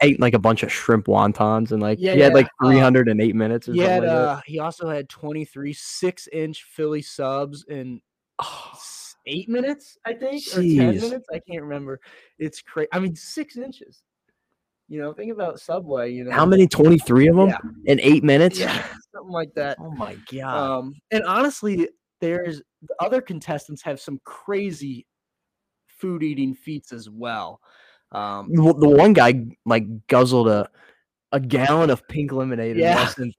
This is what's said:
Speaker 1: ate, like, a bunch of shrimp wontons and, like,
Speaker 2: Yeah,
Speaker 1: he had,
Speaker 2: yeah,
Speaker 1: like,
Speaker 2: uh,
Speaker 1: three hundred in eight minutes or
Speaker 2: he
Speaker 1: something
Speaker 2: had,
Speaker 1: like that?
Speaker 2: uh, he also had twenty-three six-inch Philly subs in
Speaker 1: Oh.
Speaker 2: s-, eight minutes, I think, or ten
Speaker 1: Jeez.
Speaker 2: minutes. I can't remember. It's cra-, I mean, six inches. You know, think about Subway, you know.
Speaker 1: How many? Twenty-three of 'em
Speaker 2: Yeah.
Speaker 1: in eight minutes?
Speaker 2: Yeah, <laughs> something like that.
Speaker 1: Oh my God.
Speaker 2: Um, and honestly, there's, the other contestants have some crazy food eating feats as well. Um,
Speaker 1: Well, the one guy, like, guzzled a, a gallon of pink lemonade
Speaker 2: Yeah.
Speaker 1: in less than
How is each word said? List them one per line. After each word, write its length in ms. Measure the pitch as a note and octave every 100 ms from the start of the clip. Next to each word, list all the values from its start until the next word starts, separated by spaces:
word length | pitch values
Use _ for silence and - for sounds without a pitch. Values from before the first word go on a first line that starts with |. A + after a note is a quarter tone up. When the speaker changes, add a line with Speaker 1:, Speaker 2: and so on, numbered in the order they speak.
Speaker 1:
ate, 200 | D3 -
like, 120 | B2
a 60 | A2+
bunch 240 | A2 A2
of 80 | A2
shrimp 360 | - - A2+ G2+
wontons 640 | G2+ G#2 G#2 G#2+ A2 A2+
and, 80 | A2
like, 180 | G#2 G#2+
Speaker 2:
Yeah, 140 | F#3+
Speaker 1:
he 60 | C#3+
had, 100 | C#3
Speaker 2:
yeah, 40 | -
Speaker 1:
like, 120 | - -
Speaker 2:
uh, 60 | C3
Speaker 1:
three 120 | C3+
hundred 300 | C3 B2+ A#2
in 100 | G#2+
eight 160 | A2 A2
minutes 320 | A2 A#2 B2
or 60 |
Speaker 2:
he 60 | E3+
Speaker 1:
something 120 | F#3
Speaker 2:
had, 120 | F3+
Speaker 1:
like 60 | -
that? 60 | D#3+
Speaker 2:
uh, 260 | D3 C#3 -
he 140 | D#3
also 280 | D#3+ E3 E3
had 220 | D3 C#3
twenty-three 640 | - D3 D#3 D3+ C#3 C#3+
six-inch 920 | C#3+ - - F#3 F3+ - D#3+ D#3 D#3
Philly 380 | - - D3+ D3+
subs 640 | C#3+ - C3+ C#3 C#3+ C#3+ -
in 320 | C#3+ B2+ A#2+ _ _ _ -
Speaker 1:
Oh. 320 | - - -
Speaker 2:
s-, 440 | - - - - _ -
eight 220 | D3+ G#3+
minutes, 480 | A#3+ C4+ C#4+ _ _ A3+
I 80 |
think, 280 | A#3 C4 C#4+ -
or 80 | F#3+
ten 20 |
Speaker 1:
Jeez. 380 | F3 D3 B2 G2
Speaker 2:
minutes. 260 | A#3 B3+ -
I 60 | E3 -
can't 160 | E3+
remember. 360 | D3 C#3+ C#3 C3+ _ - _ -
It's 220 | D#3 -
cra-, 260 | - - D3+
I 60 | F3
mean, 140 | F#3+ D#3+
six 420 | - - D4+ A#3+
inches. 460 | C4 - - _ _ _ _ _ _ _ _ _ _
You 120 | D3+
know, 140 | D3
think 180 | D3+ G#3+
about 280 | G#3+ F3+ -
Subway, 520 | - F3+ E3+ C3+ A#2+
you 140 | B2 B2
know. 60 |
Speaker 1:
How 140 | B2+ E3
many? 220 | F#3+ F3+
Twenty-three 600 | - D#3 E3+ - B2 D3+
of 80 | F3
'em 80 | F#3+
Speaker 2:
Yeah. 100 | - - - -
Speaker 1:
in 140 | C#3
eight 220 | C3+ D3+ D3+
minutes? 340 | C#3 F3+ F#3
Speaker 2:
Yeah, 140 | -
<laughs> 400 | - - - _ F3+
something 160 | F#3
like 220 | F3 D3+
that. 240 | D3+ C#3+ C#3
Speaker 1:
Oh 120 | D#3+
my 260 | C#3+ G#2 G2 -
God. 460 | C3 C3+ B2 C3+ C3
Speaker 2:
Um, 160 | C3 D3 -
and 120 | A3
honestly, 640 | F3 G3+ C#4+ - G#3 F#3 E3 _ _ _
there's, 420 | E3+ F3 F3 D3+ - _
the 140 | D3+ -
other 220 | F#3 B3+
contestants 600 | B3+ E3 - D3 - D3
have 180 | D#3+ C#3
some 180 | - C#3 -
crazy 800 | - - G3 G3+ D3 C#3+ B2 - _ _ _ _ _ _ _ _
food 360 | _ F#3 E3+
eating 300 | D#3 C#3 C3+
feats 380 | C3 - D3 -
as 180 | A#2+ G#2+
well. 520 | A2 A#2+ A2 E2+ F2 _ _ _ _ _
Um, 380 | G2 G#2 G2+ G2+
Speaker 1:
Well, 220 | E3 D#3+
the 160 | D3 D3+
one 240 | C#3+ G3
guy, 320 | F#3+ B2 B2+ A#2 - -
like, 200 | A2+ G#2+ A2 -
guzzled 420 | B2 B2+ B2 A2+
a, 200 | G#2 - _ _ _ _ _ _
a 80 | C#3
gallon 500 | B2+ C3 C#3 D#3 D#3+
of 160 | B2 -
pink 240 | D3+ C#3+
lemonade 420 | C3 C3 A#2 A2+ A#2
Speaker 2:
Yeah. 160 | E3
Speaker 1:
in 60 | F3+
less 180 | - -
than 160 | B2